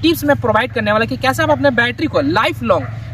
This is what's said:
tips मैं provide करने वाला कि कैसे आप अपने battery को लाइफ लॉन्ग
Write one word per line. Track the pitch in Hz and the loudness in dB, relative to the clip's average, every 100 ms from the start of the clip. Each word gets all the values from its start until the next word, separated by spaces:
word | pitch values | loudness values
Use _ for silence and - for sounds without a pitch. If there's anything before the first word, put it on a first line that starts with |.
tips | 320 311 | 0 2
मैं | 294 277 | 0 0
provide | 240 208 - | 2 0 0
करने | 233 208 | -2 0
वाला | 214 220 | 0 -2
कि | 254 | -2
कैसे | 262 269 | -2 0
आप | 311 | 0
अपने | 285 277 | 2 2
battery | 240 240 240 302 | 2 0 -2 -2
को | - | 0
लाइफ | 285 190 302 - | 0 0 0 -2
लॉन्ग | 233 175 - - - | 0 0 0 -10 -12